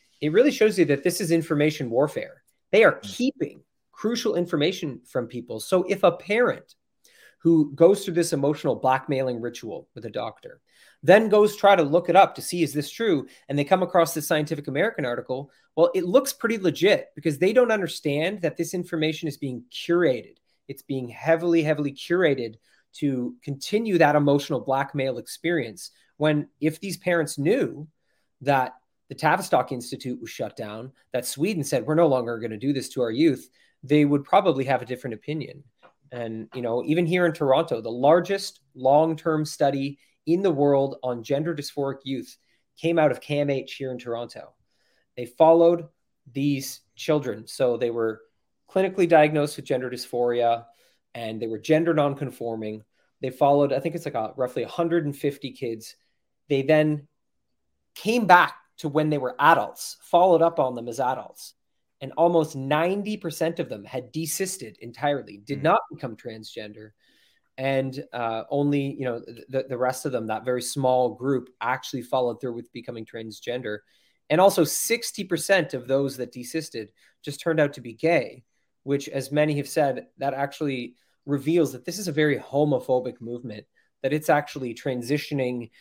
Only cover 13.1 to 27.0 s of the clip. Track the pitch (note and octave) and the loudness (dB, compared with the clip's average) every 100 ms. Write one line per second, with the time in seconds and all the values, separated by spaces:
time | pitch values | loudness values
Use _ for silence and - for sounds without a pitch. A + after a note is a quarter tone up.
13.1 | D3 - _ - C#3+ C#3+ F#3 F3+ F3+ D#3+ | 0 -2 _ -6 -2 2 2 4 2 2
14.1 | D#3+ D3+ D#3 D3+ D3+ C#3 C3+ G#3+ - B2+ | 0 -2 -2 -2 -6 -6 -2 -2 -2 -4
15.1 | A#2+ - C3 C#3+ _ _ - F3 F#3+ F3 | -4 -6 -8 -10 _ _ 2 2 2 2
16.1 | B3 C4+ - A3 A3+ F#3 - F#3+ F#3 - | 2 2 -2 -2 0 0 2 4 2 -2
17.1 | D3+ E3 C3+ F#3 A#3 A#3 G#3+ E3 - D3+ | -6 -4 0 2 4 4 2 -2 -4 -4
18.1 | C#3+ E3+ G#3 E3 - E3 F3+ F3+ D#3+ D#3 | -2 -2 -2 -4 -4 -6 -6 -6 -2 -2
19.1 | D#3 D#3+ C#3+ C3+ B2 - - - F3 D#3 | -2 -6 -6 -8 -8 -12 -8 0 2 2
20.1 | A#2+ - _ _ _ - - - C3+ A#2+ | 0 -6 _ _ _ -18 -14 -8 -6 -8
21.1 | - D3 E3 F3 E3+ D3+ D3+ C#3+ - - | -4 0 2 2 2 2 0 -4 -6 -4
22.1 | F3 E3+ C3 A#2 A2 _ _ _ - D3 | 0 2 0 -4 -12 _ _ _ -4 -2
23.1 | B2+ B2 - - C#3 - G#3+ A3+ E3+ D3 | -2 -4 -8 -10 -10 -4 -2 2 4 6
24.1 | D3 C#3+ C#3+ - C3 C3+ C3+ C#3 C#3+ C3+ | 6 4 2 0 -4 -2 -2 -2 -4 -4
25.1 | A#2+ - - E3 E3+ A2+ - - _ _ | -6 -10 -8 -2 -2 -4 -10 -20 _ _
26.1 | - D3+ D3+ C#3+ - D#3 D#3+ G3 F3+ | -2 0 0 -2 -4 -4 -4 -8 -6